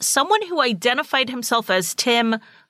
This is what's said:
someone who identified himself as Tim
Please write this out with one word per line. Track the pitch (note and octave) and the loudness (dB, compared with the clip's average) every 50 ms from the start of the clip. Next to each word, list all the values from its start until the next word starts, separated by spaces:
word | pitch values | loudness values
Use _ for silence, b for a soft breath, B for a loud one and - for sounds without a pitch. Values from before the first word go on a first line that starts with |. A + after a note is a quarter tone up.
someone | - - - C#4 C#4+ F4+ G#4+ G#4+ G#4 | -4 0 0 0 2 2 2 0 0
who | F4 F4 D#4 | -2 0 0
identified | C4 B3 G#3+ E3+ - A#3+ B3 C#4+ D4 - - C4+ C4 B3 | 0 0 0 0 0 0 0 0 -2 0 0 0 0 -2
himself | B3+ B3 A3+ - A#3+ A#3 - - | -4 -6 -4 -2 -2 0 0 0
as | F#3 F#3 F3 - - | 0 0 0 -2 -4
Tim | - - B3 A#3 A#3 A#3 A3+ A3+ A3 B B B B B B | -2 0 2 2 2 2 2 0 -2 B B B B B B